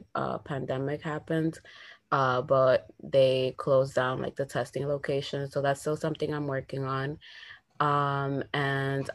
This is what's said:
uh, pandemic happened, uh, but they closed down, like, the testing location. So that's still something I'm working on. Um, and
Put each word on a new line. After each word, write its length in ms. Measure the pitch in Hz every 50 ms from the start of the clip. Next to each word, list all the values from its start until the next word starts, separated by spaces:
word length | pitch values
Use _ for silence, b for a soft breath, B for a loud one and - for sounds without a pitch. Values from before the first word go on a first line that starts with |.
| - _ _
uh, 260 | 139 135 131 127 -
pandemic 640 | - - 151 135 135 135 131 131 135 143 147 147
happened, 560 | - 160 151 151 151 - 165 160 156 160 160 - B B B B B B B B B _
uh, 300 | - 139 135 131 123 127
but 460 | 127 - 135 131 131 131 127 - - - - -
they 540 | - 151 156 135 135 131 131 131 131 127 127 -
closed 380 | - 151 135 131 135 135 -
down, 260 | 135 127 127 131 139
like, 140 | 131 120 -
the 100 | - 139
testing 400 | 135 - 131 123 - - 135 139 143
location. 600 | 143 139 - - 143 139 143 - - 139 139 135
So 120 | - 143
that's 180 | 135 139 139 -
still 160 | - 156 151
something 380 | 147 - 160 151 - 156 151 151
I'm 140 | 147 147 143
working 360 | 135 135 131 - - 139 135
on. 340 | 131 135 135 135 143 151 160 B B B B B B B B B _ _ _
Um, 640 | 147 147 143 143 143 139 139 139 139 139 139 139 139 - -
and 560 | 147 143 139 139 139 135 135 135 135 131 - -